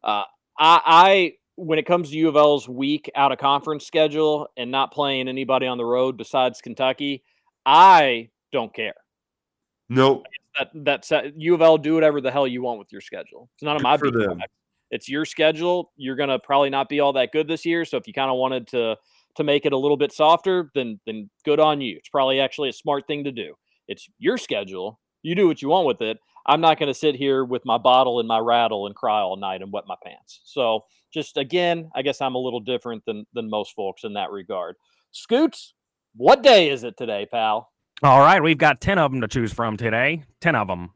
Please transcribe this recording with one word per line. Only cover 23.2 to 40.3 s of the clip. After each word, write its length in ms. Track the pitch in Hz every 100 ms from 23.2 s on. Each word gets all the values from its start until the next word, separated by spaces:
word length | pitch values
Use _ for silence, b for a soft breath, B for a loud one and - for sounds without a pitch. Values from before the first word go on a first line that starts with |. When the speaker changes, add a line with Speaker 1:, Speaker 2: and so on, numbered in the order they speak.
| 143
Speaker 1:
to 60 |
do. 220 | 120 82 76 _ _ -
It's 220 | 101 - _
your 200 | 147 247
schedule. 640 | - 113 98 95 95 117 _ _
You 140 | 160 175
do 120 | 185
what 140 | 151
you 80 | 139
want 160 | 180 156
with 160 | 113
it. 160 | 110 110 b b -
I'm 160 | 151
not 180 | 160 156
gonna 140 | 147
sit 220 | 127 156 131
here 300 | 139 135 127
with 180 | 123 127
my 120 | 117
bottle 420 | 127 127 131 120
and 80 | 113
my 120 | 113
rattle 480 | 113 120 117 107 101
and 80 | 101
cry 240 | 117 107
all 140 | 95 98
night 240 | 98 95
and 100 | 95
wet 120 | 101 95
my 80 | 92
pants. 380 | 92 - _ - _
So 400 | 147 120 110 _ _ _
just, 240 | 160 147 -
again, 520 | 135 175 175 170 160 -
I 60 |
guess 200 | 139 135
I'm 140 | 135 127
a 40 |
little 200 | 127 120
different 440 | 107 123 120 113 -
than, 200 | 107 107
than 160 | 120 110
most 260 | 107 101 -
folks 280 | 98 -
in 100 | 113
that 180 | 101 87
regard. 440 | 101 90 95 87 - _ _ _
Scoots, 640 | - - 240 311 - - _ _ _ _ 107
what 260 | 135 262
day 260 | 269 220 160
is 140 | 135
it 140 | 117 -
today, 300 | 117 104 101
pal? 400 | 117 110 107 - _ _ -
Speaker 3:
All 180 | 143 131
right, 200 | 143 190
we've 160 | 156 151
got 220 | 156 139
ten 180 | - 196
of 160 | 147
'em 60 | 131
to 60 | 113
choose 240 | 131 113
from 240 | - 113 104
today. 480 | 117 113 135 165 143